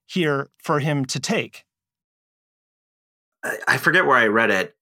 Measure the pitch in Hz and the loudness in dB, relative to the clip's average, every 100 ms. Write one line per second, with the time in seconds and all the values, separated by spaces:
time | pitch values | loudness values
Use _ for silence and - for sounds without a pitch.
0 | - 185 156 139 139 _ - 151 151 147 | -8 -2 0 0 -4 _ -2 -2 0 -2
1 | 131 147 - 208 117 - _ _ _ _ | -2 -6 -4 -4 -4 -12 _ _ _ _
2 | _ _ _ _ _ _ _ _ _ _ | _ _ _ _ _ _ _ _ _ _
3 | _ _ _ _ - - - 127 - 170 | _ _ _ _ -8 -6 -2 0 2 2
4 | 151 127 113 110 113 98 90 _ | 4 4 4 2 2 0 -2 _